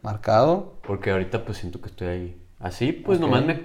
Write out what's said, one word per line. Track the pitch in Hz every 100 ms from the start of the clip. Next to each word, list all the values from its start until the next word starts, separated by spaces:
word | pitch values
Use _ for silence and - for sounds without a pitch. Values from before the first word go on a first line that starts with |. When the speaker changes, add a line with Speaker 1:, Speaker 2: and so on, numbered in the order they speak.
Speaker 1:
¿Marcado? | 110 104 - 107 143 185 196 - -
Speaker 2:
Porque | 98 107
ahorita | 95 92 110 -
pues | 104
siento | 87 -
que | 104
estoy | - 90
ahí. | 90 87 - - -
Así, | 92 - 127
pues | - - 180
Speaker 1:
Ok. | 151
Speaker 2:
nomás | 123 147
me, | 165